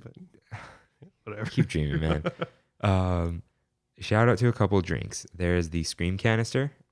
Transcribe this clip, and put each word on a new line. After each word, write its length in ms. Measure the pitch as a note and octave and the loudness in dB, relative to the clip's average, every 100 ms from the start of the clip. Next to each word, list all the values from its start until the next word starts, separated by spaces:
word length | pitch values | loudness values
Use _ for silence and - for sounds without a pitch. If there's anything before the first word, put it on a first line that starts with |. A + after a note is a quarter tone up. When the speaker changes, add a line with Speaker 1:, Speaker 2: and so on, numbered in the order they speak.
Speaker 1:
but 100 | - - F3+ - _ | -14 -20 -20 -20 _
<sighs> 80 | - - - _ _ - _ | -16 -16 -20 _ _ -20 _
whatever. 260 | - G2+ G#2+ | -14 -8 -2
Speaker 2:
Keep 160 | - - | 0 2
dreaming, 320 | E2 D2 C#2+ | 0 0 0
man. 240 | D#2+ D#2 - | 0 0 -2
Speaker 1:
<laughs> 40 | - - - _ _ | -6 -10 -12 _ _
Speaker 2:
Um, 640 | G#2 F#2+ F#2 F2+ E2+ E2+ - _ _ _ _ - | 2 2 2 0 -2 -4 -10 _ _ _ _ -12
shout 300 | - G#2+ A#2 | 0 4 4
out 100 | G#2 | 4
to 80 | A#2+ | 2
a 60 | |
couple 260 | A2+ G2 G2 | 2 2 2
of 60 | |
drinks. 420 | E2+ E2 - - - | 2 -4 -6 -12 -12
There's 360 | E2+ F2 F2 E2 | -4 0 2 0
the 120 | E2+ | -2
Scream 340 | D#2+ - F2 F#2+ | -4 -2 -2 0
canister, 540 | A#2 A2 A#2 B2+ C#3+ - _ | 2 2 0 0 -2 -6 _